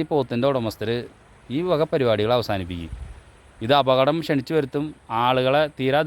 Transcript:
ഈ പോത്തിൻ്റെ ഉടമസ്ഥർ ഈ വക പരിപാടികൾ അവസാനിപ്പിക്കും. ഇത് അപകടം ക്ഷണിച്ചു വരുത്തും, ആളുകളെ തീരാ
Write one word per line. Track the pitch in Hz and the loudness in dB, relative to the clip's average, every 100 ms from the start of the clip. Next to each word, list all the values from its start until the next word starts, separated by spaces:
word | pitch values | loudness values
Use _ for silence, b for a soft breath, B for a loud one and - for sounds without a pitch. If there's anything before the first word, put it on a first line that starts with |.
ഈ | 156 | 0
പോത്തിൻ്റെ | 151 123 120 139 | 0 0 0 0
ഉടമസ്ഥർ | 131 113 - 107 120 113 - - - - 131 | 0 -2 -4 -4 -4 -6 -16 -20 -20 -8 -4
ഈ | 180 | 0
വക | 156 160 | 0 0
പരിപാടികൾ | 165 120 107 107 123 | 2 2 2 2 0
അവസാനിപ്പിക്കും. | 110 98 87 85 82 - - - - - - - 113 | 0 -4 -6 -8 -10 -12 -16 -18 -20 -20 -20 -6 2
ഇത് | 143 | 4
അപകടം | 131 131 135 160 | 4 4 2 0
ക്ഷണിച്ചു | 156 143 123 160 | -2 -2 0 -2
വരുത്തും, | 131 143 151 - - 117 | -2 -4 -6 -10 -6 0
ആളുകളെ | 123 131 127 143 151 - | 2 2 2 2 0 -2
തീരാ | 131 143 | 0 0